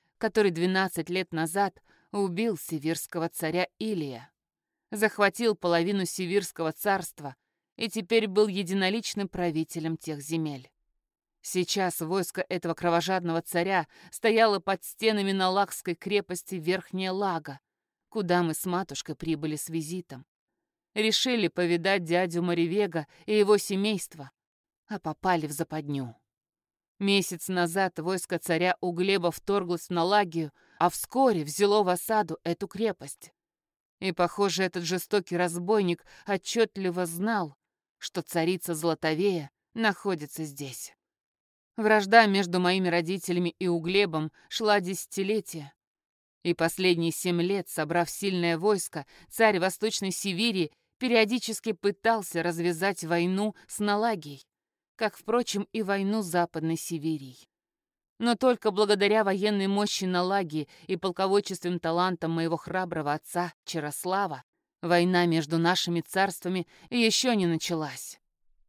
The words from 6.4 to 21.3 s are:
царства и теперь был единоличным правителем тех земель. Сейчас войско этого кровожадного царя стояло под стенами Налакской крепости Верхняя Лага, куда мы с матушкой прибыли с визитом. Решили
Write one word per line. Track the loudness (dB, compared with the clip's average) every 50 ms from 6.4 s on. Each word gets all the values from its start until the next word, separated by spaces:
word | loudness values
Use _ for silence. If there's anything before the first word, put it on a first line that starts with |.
| 0 -2 -4 -4 -4 -4
царства | -4 -2 0 0 0 0 -2 -8 -12 -14 -14 -14 -14 _ _ _ _ _ _ _ _
и | -8 -6 -4
теперь | -4 -4 -2 2 2 2 2 2
был | 2 2 2
единоличным | 2 2 -2 -2 -2 0 0 0 0 0 -2 -4 -4 -4 -4 -6 -4
правителем | -4 -2 -2 0 0 -2 -2 -4 -4 -6 -4 -4 -4
тех | -6 -6 -8 -8 -8
земель. | -6 -4 -2 -2 -2 -4 -6 -10 -14 -20 _ _ _ _ _ _ _ _ _ _ _ _ _ _ -10
Сейчас | -4 -2 -2 -2 0 0 0 0 0 -2 -4
войско | -4 -2 -2 -2 -2 -2 -4 -6 -6 -4
этого | -4 -4 -4 -4
кровожадного | -4 -2 0 2 2 2 2 0 0 -2 0 -2 -2 -2
царя | -2 -2 -2 0 0 2 2 0 0 -2 _ -20 -20 -18
стояло | -6 -2 2 4 4 6 6 4 4 2
под | 0 -2 -4 -4 -6
стенами | -12 -6 -2 0 2 2 2 2 2
Налакской | 2 2 2 2 2 2 0 0 -4 -8 -6 -6 -6
крепости | -4 -2 0 0 0 0 -2 -8 -10 -8 -8 -8
Верхняя | -4 -2 0 -2 -2 -2 -6 -6 -4 -4 -2
Лага, | -2 -2 -2 -2 -2 -4 -6 -10 -14 -16 _ _ _ _ _ _ _ _ _ _
куда | -6 -2 0 2 2 2
мы | 2 2 -2
с | -4 -4
матушкой | -2 -2 -2 -4 -6 -8 -10 -10 -10 -10
прибыли | -8 -4 -4 -4 -2 -4 -4 -6
с | -6 -6 -6
визитом. | -6 -6 -6 -6 -8 -10 -10 -12 -16 -18 -18 _ _ _ _ _ _ _ _ _ _ _ _ _ -2
Решили | 0 0 2 2 2 2 2